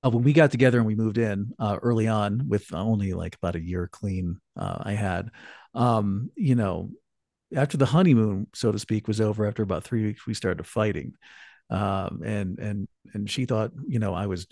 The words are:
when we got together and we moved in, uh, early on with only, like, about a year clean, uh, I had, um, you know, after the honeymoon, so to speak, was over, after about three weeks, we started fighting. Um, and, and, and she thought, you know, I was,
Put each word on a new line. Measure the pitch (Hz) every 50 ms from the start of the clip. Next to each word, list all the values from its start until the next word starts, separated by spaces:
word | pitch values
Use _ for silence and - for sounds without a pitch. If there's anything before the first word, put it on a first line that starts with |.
| -
when | 131 113 117 120
we | 143 143
got | 165 156 143
together | - 117 131 127 120 120
and | 113
we | 107 107
moved | 107 113 110 104 117
in, | 117 107 101 98 104 117 - -
uh, | 113 104 101 - -
early | 120 120 113 110 110
on | 110 107 104 101 101 120 139 135
with | 101 101 - - 85
only, | 80 98 113 113 104 98 95 90
like, | 87 85 87 -
about | - - 87 85
a | 85
year | 82 85 90 90 87
clean, | 85 - - - 101 95 92 90 87 87 98 - _ _
uh, | - - 50 50 50
I | - 98 101
had, | 107 104 95 90 90 98 113 - - - - - - - _ -
um, | 123 120 123 113 110 104 101 98 101 120 - -
you | 311 208 135 127
know, | 120 107 95 87 82 92 - - - _ _ _ _ _ _ _ _ _ _ -
after | 131 143 143 -
the | 143 135
honeymoon, | - 139 165 190 175 135 113 110 107 98 95 110 - _
so | - - 117 104
to | 104
speak, | - - 110 107 -
was | - 107 107
over, | 110 107 104 107 107
after | 104 107 - 107
about | 95 92 78 -
three | - 123 113 107
weeks, | 104 95 - -
we | - 107
started | - - 95 90 78 80
fighting. | - - 113 107 107 95 78 67 - - _ _ - - - - - - _ _ _
Um, | - 95 101 98 98 95 92 92 - - -
and, | 110 107 104 98 92 90 -
and, | - 107 104 104 95 - - _ _ - -
and | 104 104 101
she | - - 127
thought, | - 123 110 110 113 - - -
you | 269 143 117
know, | 107 98 90
I | 85 101
was, | 101 92 87 90 -